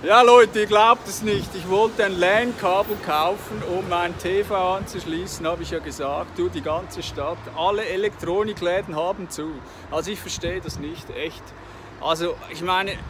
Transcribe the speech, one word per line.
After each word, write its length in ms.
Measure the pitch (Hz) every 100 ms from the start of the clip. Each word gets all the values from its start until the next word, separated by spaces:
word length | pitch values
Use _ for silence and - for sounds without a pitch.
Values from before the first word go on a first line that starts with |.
Ja, 180 | 160 226
Leute, 380 | 240 240 220 220
ihr 60 | 208
glaubt 420 | 208 226 233 -
es 140 | 185
nicht. 300 | 214 202 185 190
Ich 120 | 170
wollte 360 | 190 220 220
ein 80 | 202
lan-Kabel 840 | 185 180 214 240 233 185 185 202 202
kaufen, 580 | - 151 165 202 - 214 - 180
um 120 | 185
mein 280 | 175 175 175
T 260 | 180 196
V 300 | 208 202 180
anzuschließen, 720 | 190 190 190 160 160 190 - 160
habe 180 | 170
ich 60 | 165
ja 100 | 165
gesagt. 580 | 151 135 139 147 175 -
Du, 100 | 175
die 140 | 170
ganze 400 | 151 160 180 -
Stadt, 360 | - - 143 170 - 156
alle 280 | 175 202
Elektronikläden 1080 | 208 190 208 202 165 190 214 202 175 185 196
haben 340 | 156 170 202 180
zu. 220 | - 156 143 - - -
Also 220 | 151 165
ich 80 | 208
verstehe 400 | 185 - 170 180
das 180 | 165 -
nicht, 320 | 147 165 -
echt. 320 | 120 160 - - - - - - -
Also 360 | - 160 175 151 -
ich 120 | 156
meine 300 | 175 185 196 185 -